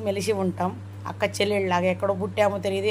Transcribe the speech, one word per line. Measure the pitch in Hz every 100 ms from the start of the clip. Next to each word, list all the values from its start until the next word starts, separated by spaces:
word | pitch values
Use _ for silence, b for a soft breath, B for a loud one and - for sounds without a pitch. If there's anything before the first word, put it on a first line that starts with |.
| 208
మెలిసి | 196 190 202 190
ఉంటాం, | 175 180 - - - 170
అక్క | - 202 202
చెల్లెళ్ళలాగా. | 202 202 190 175 185 185
ఎక్కడో | 202 190
పుట్టామో | 196 214 208 196 196
తెలియదు, | 196 208